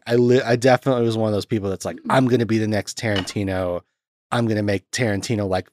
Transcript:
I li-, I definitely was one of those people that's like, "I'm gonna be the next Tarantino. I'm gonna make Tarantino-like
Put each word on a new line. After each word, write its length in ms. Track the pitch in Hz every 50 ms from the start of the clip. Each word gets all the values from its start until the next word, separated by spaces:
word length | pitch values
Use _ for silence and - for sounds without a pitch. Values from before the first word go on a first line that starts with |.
| _
I 80 | - 120
li-, 260 | 123 123 120 123 131
I 140 | 117 117 123
definitely 480 | 120 123 131 123 - - 139 127 120 117
was 140 | 113 110
one 100 | 113 110
of 60 | 107 104
those 120 | 98 -
people 240 | - 117 104 98 98
that's 160 | 92 - -
like, 140 | 92 80 - - -
"I'm 180 | 131 135 131
gonna 180 | 117 127 117 117
be 120 | 101 110
the 100 | 110 110
next 300 | 107 107 101 - - -
Tarantino. 840 | - 123 110 101 95 90 - - 107 101 98 92 92 92 87 87 85 - _ _ _ _ _ _ _ _ _
I'm 160 | 120 120 120
gonna 160 | 110 107 107 104
make 260 | 104 98 95 - _
Tarantino-like 800 | - 123 127 107 101 95 - - 117 104 101 92 92 92 92 -